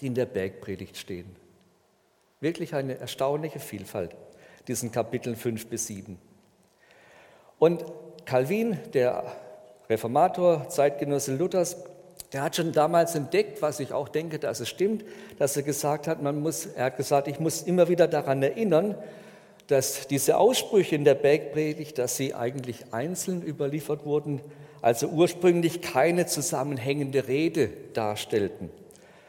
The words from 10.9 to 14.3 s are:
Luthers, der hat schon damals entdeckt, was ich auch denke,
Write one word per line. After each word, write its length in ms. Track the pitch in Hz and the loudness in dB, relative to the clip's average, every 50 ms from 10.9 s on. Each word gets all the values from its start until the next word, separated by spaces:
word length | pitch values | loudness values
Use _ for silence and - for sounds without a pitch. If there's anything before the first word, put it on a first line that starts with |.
| 143 - 151 143 143 139 - 135 135 | 2 0 -2 -2 -2 -2 -2 -2 -2
Luthers, 420 | 135 175 185 190 185 175 - - - - - - - - - - - - - - | 0 0 0 0 0 0 0 -2 -8 -12 -18 -20 -20 -20 -20 -20 -20 -16 -10 -6
der 100 | 139 139 | -4 -4
hat 140 | 165 - | -2 -2
schon 160 | - 160 165 135 | 0 -2 0 2
damals 420 | 156 147 156 170 170 165 165 - | 4 4 4 6 4 4 4 2
entdeckt, 480 | 156 139 - - 190 214 - - - 160 | -2 -2 0 2 2 2 0 -2 -4 -4
was 160 | 151 139 - | -2 -2 -4
ich 140 | 139 123 - | -6 -4 -4
auch 160 | 143 143 113 | -4 -4 -4
denke, 300 | - 151 165 165 | -4 -4 -4 -4